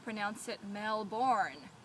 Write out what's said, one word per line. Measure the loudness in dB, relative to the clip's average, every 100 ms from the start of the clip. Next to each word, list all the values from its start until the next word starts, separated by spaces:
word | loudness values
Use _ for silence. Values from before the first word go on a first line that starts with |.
pronounce | -6 -2 -2 -2 -6
it | -6 -6
Melbourne. | -4 0 0 0 2 4 6 4 -2 -14 -18